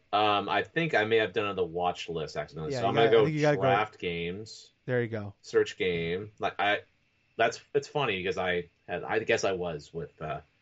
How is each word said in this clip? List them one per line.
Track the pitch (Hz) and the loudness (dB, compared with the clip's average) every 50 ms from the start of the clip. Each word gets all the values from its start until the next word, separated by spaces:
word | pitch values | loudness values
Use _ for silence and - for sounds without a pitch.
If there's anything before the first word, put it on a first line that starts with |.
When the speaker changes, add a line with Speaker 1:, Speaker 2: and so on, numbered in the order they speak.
| _ _ | _ _
Speaker 1:
Um, | - 104 107 104 104 101 98 90 | 2 4 4 4 4 2 2 0
I | 92 104 | 0 0
think | - - _ 160 170 156 - | -2 -2 _ -4 -2 0 2
I | 107 107 | 2 2
may | 110 113 | 4 4
have | 110 110 95 | 2 2 2
done | - 113 104 | 0 -2 -2
it | 101 | 0
on | 95 | 0
the | 92 90 | -2 -2
watch | 80 80 87 87 87 85 - - - | -2 -2 0 0 0 -2 -2 -8 -6
list | 82 80 76 - - | -6 -4 -6 -4 -6
accidentally. | 78 76 - - 80 78 76 | -8 -8 -8 -8 -8 -6 -4
Speaker 2:
Yeah, | 135 - | -2 -2
Speaker 1:
So | - | 0
Speaker 2:
you | - | 2
Speaker 1:
I'm | 107 | 4
gonna | 110 113 | 4 6
Speaker 2:
gotta, | 113 113 | 6 6
I | 113 | 6
Speaker 1:
go | - | 6
Speaker 2:
think | 160 156 | 4 2
you | 147 | 2
gotta | 151 147 147 | 2 2 2
go | 123 | 2
Speaker 1:
draft | - 131 - 104 107 - - - | 2 2 2 2 0 -2 -6 -8
games. | 92 87 85 85 85 87 92 104 113 - - - - - _ _ _ | -6 -6 -4 -4 -4 -6 -6 -8 -12 -14 -16 -20 -20 -20 _ _ _
Speaker 2:
There | 131 127 123 | -2 -2 -2
you | 120 113 | -2 -2
go. | 113 107 101 101 - _ | -6 -8 -8 -10 -14 _
Speaker 1:
Search | - - - 110 107 - - - | -14 0 2 2 2 2 -2 -2
game. | 98 90 87 82 82 82 87 95 107 107 - - | -2 0 0 0 -2 -2 -4 -4 -6 -10 -8 -6
Like | 104 92 - - | -6 -4 -2 0
I, | 98 101 104 - - _ _ _ _ _ _ _ _ _ _ | 0 0 0 0 -4 _ _ _ _ _ _ _ _ _ _
that's, | - 113 120 - - - _ - | 0 0 0 0 -4 -12 _ -2
it's | 143 139 - | -2 -2 -2
funny | - 147 139 117 98 92 | -2 -2 0 0 -2 -2
because | 87 95 87 95 | -2 -2 -2 0
I | 92 90 90 87 85 - _ _ _ - | 0 0 0 0 -2 -6 _ _ _ -8
had, | 90 90 - | -6 -6 -4
I | 71 104 113 | -2 -2 -2
guess | 90 - 113 107 - | 2 2 2 2 2
I | 98 | 0
was | 95 87 90 85 78 76 - - - | -2 -2 -4 -6 -6 -8 -10 -10 -10
with, | 82 78 - _ - | -10 -10 -10 _ -10
uh, | 78 78 80 - - _ _ _ | -8 -8 -8 -8 -10 _ _ _